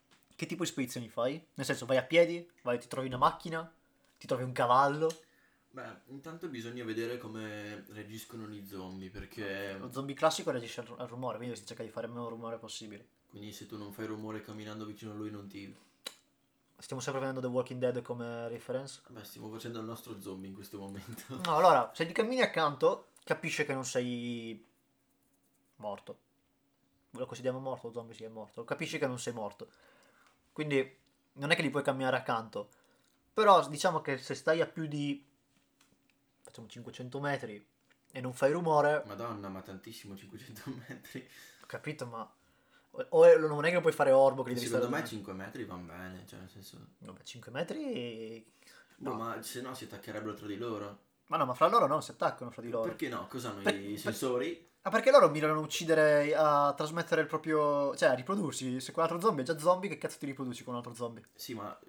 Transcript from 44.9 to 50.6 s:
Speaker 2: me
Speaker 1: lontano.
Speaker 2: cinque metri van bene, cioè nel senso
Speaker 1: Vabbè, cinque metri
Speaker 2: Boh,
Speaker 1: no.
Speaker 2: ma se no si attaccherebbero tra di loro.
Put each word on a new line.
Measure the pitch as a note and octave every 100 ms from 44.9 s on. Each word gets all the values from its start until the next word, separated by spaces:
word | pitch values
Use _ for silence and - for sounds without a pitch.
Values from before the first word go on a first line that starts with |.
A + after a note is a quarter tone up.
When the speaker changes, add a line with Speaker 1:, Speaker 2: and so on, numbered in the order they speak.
| C#3+
Speaker 2:
me | D#3
Speaker 1:
lontano. |
Speaker 2:
cinque | A2 G2
metri | F#2+ F#2+ - G#2
van | F2+ F2
bene, | F2 F#2 F#2 G#2
cioè | G#2+
nel | F#2
senso | G2 F#2+ - G#2 _
Speaker 1:
Vabbè, | - F#2+
cinque | - B2 A2+
metri | B2+ - D#4 C#4+ A3 A#2+ A2+ A2 A2+ - _ - - _ -
Speaker 2:
Boh, | -
Speaker 1:
no. | G#2+
Speaker 2:
ma | A2+ A2
se | A2 B2
no | B2+
si | C3 -
attaccherebbero | G2 - G#2+ G#2+ G2+
tra | G#2+
di |
loro. | G2+